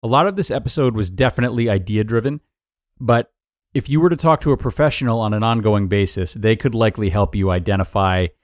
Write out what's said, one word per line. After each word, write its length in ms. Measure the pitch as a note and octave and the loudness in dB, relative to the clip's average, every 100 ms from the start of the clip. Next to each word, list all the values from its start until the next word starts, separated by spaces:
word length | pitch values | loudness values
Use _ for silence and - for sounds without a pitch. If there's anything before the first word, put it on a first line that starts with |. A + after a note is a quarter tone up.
A 60 | A#2 | 2
lot 180 | C3 D#3 | 2 2
of 100 | G3 | 0
this 140 | - | -4
episode 440 | - - - C3 | -4 -4 0 0
was 140 | A2 F#2+ | 0 -4
definitely 600 | F#2 C3 - B2 A#2+ A#2 | 0 0 0 -2 0 0
idea-driven, 720 | G2 F#2 G#2+ G#2+ A#2 A#2 D3 _ _ _ _ _ _ | 0 0 -2 0 0 -2 -6 _ _ _ _ _ _
but 320 | A#2+ A#2 - _ _ _ _ | 0 0 0 _ _ _ _
if 160 | C#3 A#2+ | -6 0
you 100 | D3 | 2
were 120 | E3+ | 2
to 60 | E3+ | 2
talk 260 | E3 D#3 | 2 2
to 100 | - | 2
a 60 | C3 | 0
professional 640 | C3+ - D3+ - B2+ A#2 | 0 0 0 0 -2 0
on 120 | A2 | 0
an 100 | G#2+ | 0
ongoing 460 | A2 A#2 A2 G#2 G2 | 0 0 2 2 2
basis, 460 | G2+ G2 - F#2 | 0 0 -2 -6
they 200 | - G#2+ | -2 0
could 200 | A2 C#3 | 2 0
likely 340 | A2+ A2 - G#2 | 2 0 0 -2
help 260 | F#2+ G2+ | 0 0
you 160 | G#2 F#2+ | 0 0
identify 760 | F2+ E2+ G2 F#2+ G#2 F#2+ F#2 F2+ _ | 0 0 -2 0 0 0 0 -2 _